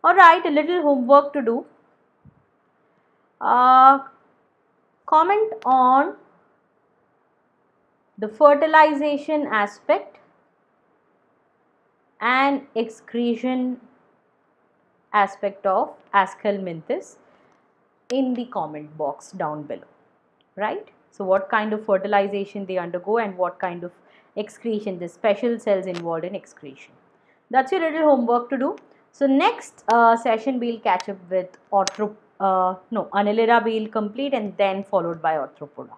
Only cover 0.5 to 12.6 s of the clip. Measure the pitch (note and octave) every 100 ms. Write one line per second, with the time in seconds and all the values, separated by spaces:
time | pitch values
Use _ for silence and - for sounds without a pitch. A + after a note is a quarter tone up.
0.5 | C#4+ D4+ F4+ D4 C#4 A#3+ C#4 C#4+ C#4+ A#3
1.5 | A#3 - _ _ _ _ _ - _ _
2.5 | _ _ _ _ _ _ _ _ _ -
3.5 | A#3+ B3+ B3+ C4 C#4 - _ _ _ _
4.5 | _ _ _ _ _ - D#4 E4+ G#4 A4
5.5 | - - C4 B3+ C4 D#4+ - _ _ _
6.5 | _ _ _ _ _ _ _ _ _ _
7.5 | _ _ _ _ _ _ - G#3 A3 D4
8.5 | C#4+ D#4 D#4 D#4 C#4+ D4 D4 C#4+ D4+ C#4+
9.5 | A3 G#3 - - E4+ - - _ _ _
10.5 | _ _ _ _ _ _ _ _ _ _
11.5 | _ _ _ _ _ _ _ A#3 B3+ C#4
12.5 | C#4